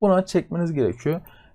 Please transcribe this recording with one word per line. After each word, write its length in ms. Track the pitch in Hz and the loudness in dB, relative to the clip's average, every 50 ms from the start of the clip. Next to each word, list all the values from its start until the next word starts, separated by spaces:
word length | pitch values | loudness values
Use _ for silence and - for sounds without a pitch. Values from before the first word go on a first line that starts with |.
Buna 240 | 214 196 185 190 190 | 2 2 2 2 0
çekmeniz 480 | - - 175 - - 165 170 175 165 160 | 0 -2 -2 -2 -2 -4 -4 -4 -2 0
gerekiyor. 480 | 139 117 110 113 - - 147 160 185 - - - - _ - | 0 0 -2 -2 -2 -4 -4 -4 -4 -6 -14 -20 -20 _ -20